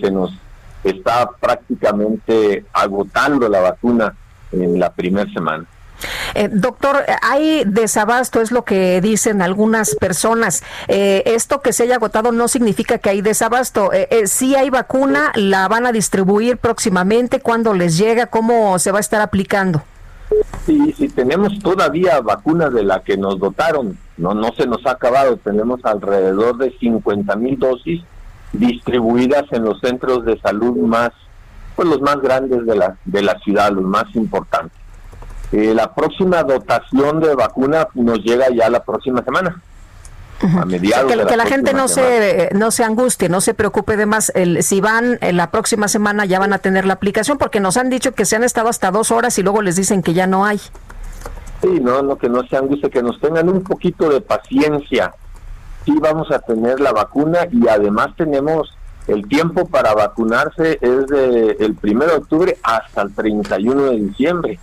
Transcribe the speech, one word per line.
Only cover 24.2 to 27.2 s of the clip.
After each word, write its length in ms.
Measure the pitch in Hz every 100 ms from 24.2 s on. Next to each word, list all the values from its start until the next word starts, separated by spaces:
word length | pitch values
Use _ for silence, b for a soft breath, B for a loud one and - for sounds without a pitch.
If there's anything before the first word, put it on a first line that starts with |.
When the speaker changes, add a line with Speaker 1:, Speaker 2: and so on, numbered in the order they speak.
| 85
Speaker 1:
no 180 | 104 110
se 120 | - 131
nos 180 | 117 -
ha 60 |
acabado. 440 | - 123 131 139 110
Tenemos 480 | 107 104 113 127
alrededor 720 | 120 104 98 101 95 98 113 120
de 200 | 131 -
cincuenta 560 | 120 110 113 104